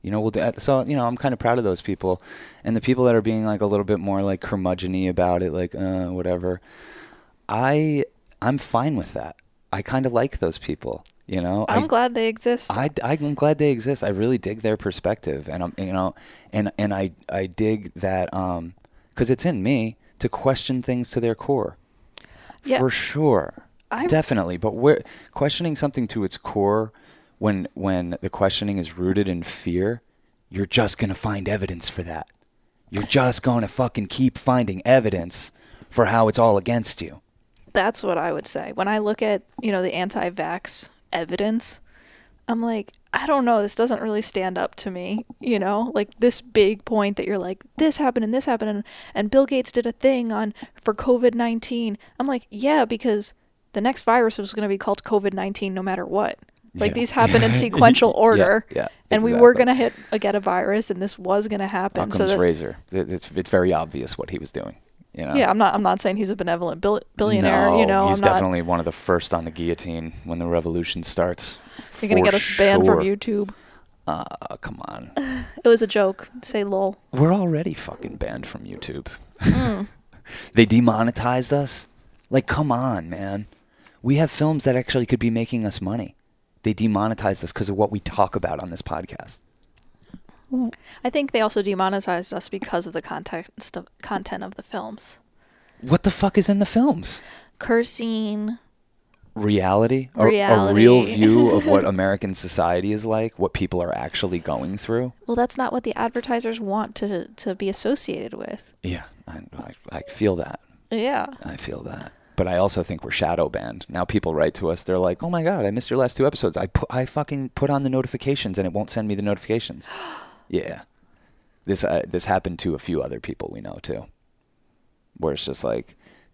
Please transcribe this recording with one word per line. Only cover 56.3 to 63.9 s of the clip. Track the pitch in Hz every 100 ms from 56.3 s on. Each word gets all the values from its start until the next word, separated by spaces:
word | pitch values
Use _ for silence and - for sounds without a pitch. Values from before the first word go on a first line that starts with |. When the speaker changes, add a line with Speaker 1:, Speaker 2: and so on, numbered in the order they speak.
| - _ _ _ -
Speaker 2:
Like, | 208
Speaker 1:
Yeah. | 202
Speaker 2:
these | 240
happen | 277 226 226
in | 226
Speaker 1:
<laughs> | 226 240
Speaker 2:
sequential | 180 240 254 233 -
Speaker 1:
Yeah, |
Speaker 2:
order, | 226 208 180 214 -
Speaker 1:
yeah, | - - - _
Speaker 2:
and | 214
we | 226
were | 233 240
Speaker 1:
exactly. | 247
Speaker 2:
gonna | 247 254
hit, | 233 - -
uh, | 220
get | 202 202
a |
virus, | 196 180 - 208 220
and | 180
this | 202 -
was | 180 202 214
gonna | 208 190
happen. | 196 196 - 202
So | 196 190
Speaker 1:
Occam's |
Speaker 2:
that | 196
Speaker 1:
razor. | 87 80 73 - -
It, | 95 -
it's, | 90 -
it's | 73 90
very | 95 90
obvious | 80 80